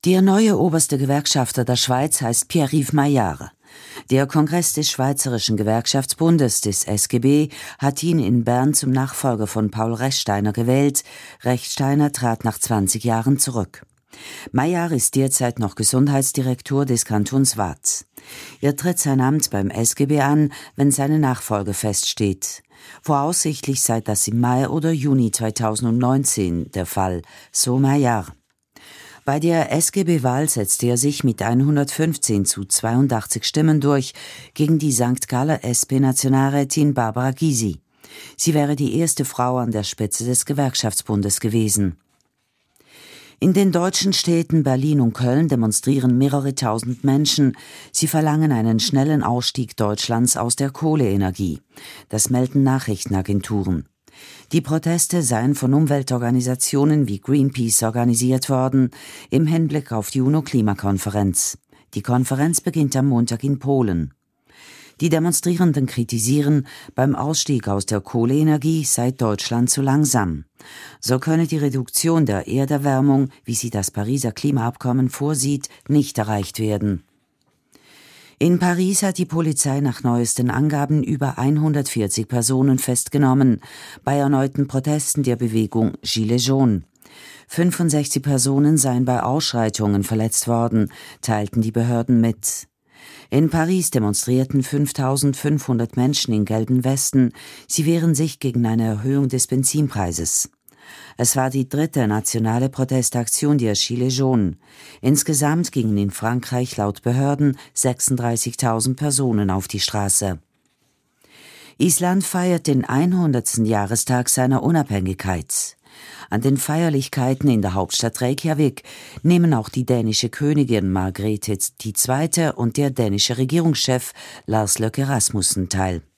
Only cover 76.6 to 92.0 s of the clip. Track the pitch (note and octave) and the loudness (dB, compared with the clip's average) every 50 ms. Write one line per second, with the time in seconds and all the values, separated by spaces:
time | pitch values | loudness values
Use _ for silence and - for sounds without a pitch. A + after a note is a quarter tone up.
76.6 | A2 G#2+ G#2 G2+ G#2 G#2 G2 E2+ _ _ _ _ _ _ _ _ _ _ _ _ | -2 -2 -2 0 0 -2 -2 -4 _ _ _ _ _ _ _ _ _ _ _ _
77.6 | _ _ _ - _ _ - - - - - - - - _ _ C#3 E3+ F3+ F3 | _ _ _ -20 _ _ -20 -20 -20 -20 -20 -20 -20 -20 _ _ 2 4 4 4
78.6 | F3+ F3+ F3 F3 F#3 F#3 G3 - G#3 F#3+ F#3 - F3+ - D#3 E3 E3 D#3+ D3 C3+ | 4 2 2 2 0 0 0 0 0 -2 -2 -2 -4 -2 -2 -2 0 0 0 0
79.6 | - C#3+ C3+ C#3+ C#3+ C3+ A#2 - - B2 A#2+ A#2+ A#2+ A2+ - - B2 A#2+ - B2+ | 0 0 0 0 0 -2 -2 0 0 0 2 2 0 0 0 0 0 0 2 2
80.6 | D3 D#3 D3+ C#3+ C#3+ C#3 D3+ D3+ - - D#3 B2+ C#3+ C3 - - B2 C#3 D3+ D3+ | 0 0 2 0 0 0 0 0 0 0 -2 -2 -2 -4 -2 0 0 2 2 2
81.6 | D#3 D#3 D3 D3 C3+ - - A#2 G#2+ G2 - - A2 - B2+ A#2+ A2+ A#2+ C3 B2+ | 2 2 0 0 -2 -2 -2 -2 -2 -2 -2 -4 -4 -2 -2 -2 0 0 2 2
82.6 | C3 C#3 C3 B2+ - - B2 - - - - C#3 C3 C3 B2+ C#3 C#3 C3 A2+ - | 4 4 2 2 0 -2 -2 -2 -4 -2 0 2 4 4 4 4 4 4 4 2
83.6 | - - - - - - - - _ C3 C#3 C#3+ C#3 C#3 C#3+ C3 C3+ C3+ C3+ C#3+ | -2 -18 -20 -20 -20 -20 -20 -6 _ -2 0 2 2 2 2 2 0 0 -2 -2
84.6 | C#3 C3+ - C3+ C3 D3+ D3+ D3+ C#3+ - - D3 C3+ B2 A#2+ A#2 B2 A2+ A2 A2+ | -4 -2 -2 -2 0 0 -2 -2 -2 -2 -2 -2 0 0 0 0 -2 0 0 0
85.6 | A2 G2+ - A2+ A2 G2 - - - - - A2+ A2 G#2+ A#2+ B2 A#2 B2+ C3+ C3+ | 0 0 0 0 0 0 -2 -6 -8 -6 -4 -2 0 0 0 0 2 0 2 4
86.6 | C3+ A#2 G#2 F2+ - _ _ _ _ - - - - - - - - _ - D#3+ | 4 4 2 0 -2 _ _ _ _ -20 -20 -20 -20 -20 -20 -20 -20 _ -2 0
87.6 | F3 F3+ F3 - F3 D#3+ D3+ D3+ C#3+ C3+ - C#3 C3+ D3 C#3 C3 B2 C3+ C#3 C#3 | 0 0 2 2 0 2 2 0 0 -2 -4 -4 -2 0 0 0 0 0 2 2
88.6 | D3 D3 D#3+ D3 C3 C3+ B2 B2 B2+ B2 B2+ B2 - A2+ C3 D#3 D#3+ - - A#2+ | 4 4 4 4 2 2 2 0 2 0 0 0 0 0 -2 -2 -2 -2 -2 0
89.6 | A2+ A2 G#2+ - G#2+ G#2 G2+ G2 G2 - A2+ A2 A2 A2+ - - - A#2+ A#2 A#2 | 0 0 0 0 0 2 2 2 0 0 -2 -2 -2 0 -2 -2 0 0 0 0
90.6 | A#2 A#2 A2+ A2 G#2 - - - - - - _ - - A2 G#2+ G#2 G2+ - A#2 | 0 2 2 0 0 0 -4 -16 -20 -20 -18 _ -4 -2 -2 -2 -2 -2 -2 -2
91.6 | A2 A2+ G#2+ A#2+ A#2 A#2+ A#2+ A#2 | -2 0 0 0 0 0 0 -2